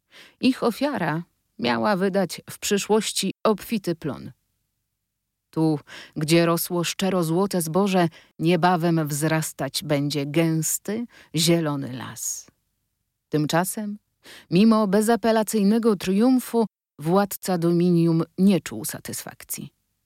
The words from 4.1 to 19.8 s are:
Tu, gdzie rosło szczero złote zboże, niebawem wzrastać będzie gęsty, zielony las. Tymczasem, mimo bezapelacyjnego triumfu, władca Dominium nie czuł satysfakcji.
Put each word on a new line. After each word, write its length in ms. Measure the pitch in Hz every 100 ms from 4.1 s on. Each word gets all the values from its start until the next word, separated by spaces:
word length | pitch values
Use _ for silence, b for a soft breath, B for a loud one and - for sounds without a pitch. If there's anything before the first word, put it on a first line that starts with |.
| 98 - - _ _ _ _ _ _ _ _ _ _ _
Tu, 280 | - 160 147 - B B -
gdzie 300 | 151 165 170
rosło 380 | 170 - 175
szczero 400 | 165 - 190 185
złote 380 | 160 170 196 185
zboże, 460 | 160 165 202 185 170 B B -
niebawem 720 | 160 175 180 180 170 165 151
wzrastać 760 | 143 156 160 156 - 135 -
będzie 420 | 147 143 143 147 143
gęsty, 800 | 151 165 160 156 - - 220 240 B B
zielony 580 | 156 165 170 151 143 131
las. 580 | 123 110 113 - - - _ _ _ _ _ _ _ -
Tymczasem, 720 | 151 151 160 190 - 208 208 _ _ B B B
mimo 360 | 170 226 220 208
bezapelacyjnego 1120 | 202 214 233 233 220 214 220 196 226 226 196
triumfu, 680 | 185 190 240 254 - 233 214 _ _ -
władca 600 | 151 190 202 - - 180
Dominium 640 | 170 170 180 170 165 160 - -
nie 220 | 190 175
czuł 240 | - 110
satysfakcji. 880 | 131 151 - 120 - - - - 139 _